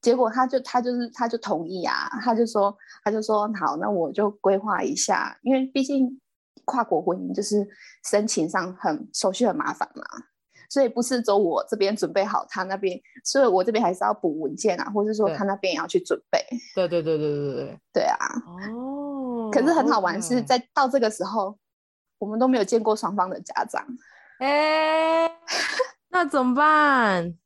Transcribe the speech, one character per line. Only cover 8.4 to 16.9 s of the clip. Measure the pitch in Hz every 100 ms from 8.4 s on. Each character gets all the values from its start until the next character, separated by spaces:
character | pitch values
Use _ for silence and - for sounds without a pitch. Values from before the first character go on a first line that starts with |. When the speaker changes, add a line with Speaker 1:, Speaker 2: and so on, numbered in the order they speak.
| 311
Speaker 1:
上 | 196 180 185
很， | 185 151 -
手 | - 202
续 | 196 233
很 | 156
麻 | 147
烦 | - -
嘛， | - - - - _ _ _ _
所 | 277
以 | 254
不 | 233
是 | 233 247
走 | 226 202
我 | 185 139 -
这 | 214
边 | 196 214
准 | 175
备 | 196
好， | 196 - -
他 | -
那 | 185 196
边， | 196 180 _ -
所 | - 277
以 | 254
我 | 185
这 | 185
边 | 220
还 | 196
是 | 180
要 | 202
补 | 208 175 151
文 | 151
件 | - 220 175
啊， | -
或 | 208
是 | 214
说 | 214 202
他 | 156
那 | 202 202
边 | 190
也 | 160
要 | 170
去 | 180
准 | 180 165 _
备。 | - - 247 -
Speaker 2:
对。 | -
对， | 180